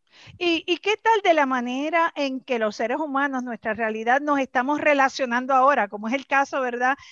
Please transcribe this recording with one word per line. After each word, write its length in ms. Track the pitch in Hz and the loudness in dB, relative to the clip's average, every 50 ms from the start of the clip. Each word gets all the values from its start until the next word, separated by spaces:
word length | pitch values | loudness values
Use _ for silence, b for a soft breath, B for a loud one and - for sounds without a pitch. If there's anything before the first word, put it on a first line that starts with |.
| _ B B B B B B - | _ B B B B B B -4
¿Y, 240 | 359 349 330 311 - | -2 -2 -2 -2 -2
y 120 | 359 349 | -4 -4
qué 200 | - - 392 427 | -2 0 -2 -2
tal 240 | - - 453 453 403 392 | 0 2 2 2 4 4
de 100 | 370 330 | 4 4
la 100 | 302 277 | 4 2
manera 680 | 262 262 247 240 247 254 269 294 320 339 330 330 330 - | 0 0 -4 -4 -4 -4 -4 -4 -2 0 0 0 0 -2
en 240 | 302 285 269 262 254 | -4 -4 -4 -4 -8
que 220 | - - 247 226 | -6 -4 -2 -2
los 160 | 220 214 202 | -2 -2 -2
seres 220 | - 233 220 262 294 | -4 -4 -4 -2 -4
humanos, 440 | 320 285 262 269 285 285 262 254 | -4 -4 -2 -2 -2 -2 -2 -6
nuestra 320 | 247 254 226 - - 226 214 | -6 -8 -10 -8 -6 -6 -4
realidad, 460 | 220 233 220 220 220 220 233 254 285 | -2 -4 -4 -4 -4 0 2 2 2
nos 180 | 294 302 285 277 | 2 0 0 0
estamos 420 | 262 - - 254 247 277 302 294 | 0 0 0 -2 0 0 -2 0
relacionando 720 | 311 302 285 277 269 262 - - 269 240 233 247 254 254 269 | 2 2 4 4 4 2 2 -2 -4 -2 -2 -2 0 2 2
ahora? 340 | 254 254 285 285 240 208 202 | 4 6 4 4 2 0 -2
Como 180 | - 208 214 | -4 -8 -6
es 80 | 220 262 | -4 -4
el 140 | 277 247 - | -4 -4 0
caso, 320 | 277 277 277 - 330 311 | 0 0 0 0 -2 -4
¿verdad?, 360 | 254 247 240 240 247 254 277 B B B | -2 -2 -2 0 0 0 0 B B B